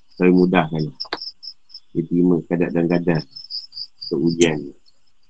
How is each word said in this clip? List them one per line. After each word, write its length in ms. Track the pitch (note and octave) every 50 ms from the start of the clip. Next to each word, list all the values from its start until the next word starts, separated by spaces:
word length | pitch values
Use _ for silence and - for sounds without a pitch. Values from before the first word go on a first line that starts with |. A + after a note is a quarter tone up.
| - - -
Supaya 160 | - F#2 F2+
mudahkan 520 | F2+ F2+ F2+ F2+ F#2 F2+ E2 D#2 E2 D#2 D#2 D2 - - - - - - - - - - - - - - - - - - - - -
dia 80 | E2+ D#2+ -
terima 320 | F2 F2 F2+ F2+ F2 E2 D#2+ -
kadar 200 | F2 E2 F2 - -
dan 120 | E2+ E2+ E2
kadar 320 | F2 F2 E2+ F2 E2 D#2+ - - - - - - - - - - - - - - - - - -
untuk 100 | E2+ C#2+ D#2+ E2+
ujian. 260 | E2 E2 E2+ E2 D#2 D2+ C#2+ C#2 - - - - - - - - - - - -